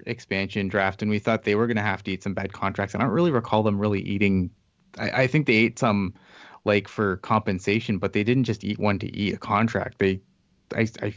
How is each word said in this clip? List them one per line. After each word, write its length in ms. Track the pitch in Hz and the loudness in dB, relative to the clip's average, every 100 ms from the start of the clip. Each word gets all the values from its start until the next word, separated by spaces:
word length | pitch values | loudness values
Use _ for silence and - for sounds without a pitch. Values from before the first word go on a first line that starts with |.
| - | -8
expansion 640 | 117 - 95 95 104 98 | -10 -4 -4 -2 -4 0
draft, 340 | 101 95 95 | 2 0 0
and 80 | 107 | -2
we 80 | 104 | -2
thought 260 | 117 110 | 0 0
they 120 | 107 104 | 0 0
were 100 | 117 | 0
gonna 160 | 110 | 0
have 220 | 104 95 | -2 -4
to 80 | - | -6
eat 120 | 92 | -6
some 100 | 98 | -6
bad 180 | 92 98 | -6 -8
contracts. 420 | - 98 92 101 | -4 -4 -2 -4
And 80 | - | 0
I 40 | 117 | 0
don't 80 | 110 | 2
really 160 | 175 | 2
recall 320 | 127 - 107 | 0 0 2
them 160 | 110 101 | 2 2
really 220 | 107 101 | 0 -2
eating. 480 | 90 101 101 95 90 _ _ _ _ - | -2 0 2 2 0 _ _ _ _ -8
I, 260 | - 127 | -4 0
I 40 | 131 | 2
think 200 | 156 135 | 2 4
they 80 | 110 | 4
ate 240 | 113 - | 4 2
some, 340 | 120 101 92 - _ - - - 107 | 2 2 -2 -6 _ -20 -20 -6 2
like, 240 | 104 98 | 2 2
for 280 | - 101 92 | -2 0 0
compensation, 800 | - 110 107 90 101 110 110 98 | 0 0 0 -2 0 0 0 -2
but 120 | 98 | -2
they 120 | 104 | 0
didn't 200 | 104 131 | 2 2
just 220 | 120 104 98 | 0 -2 -4
eat 140 | 104 | -2
one 200 | 104 95 | 0 0
to 160 | 92 95 | -4 -4
eat 180 | 101 | -4
a 40 | - | -4
contract. 640 | - 104 113 98 92 - | -2 0 2 0 -4 0
They, 200 | 98 98 _ _ _ _ - - | 0 0 _ _ _ _ -8 -4
I, 100 | 110 - | -4 -4
I 120 | 107 | -8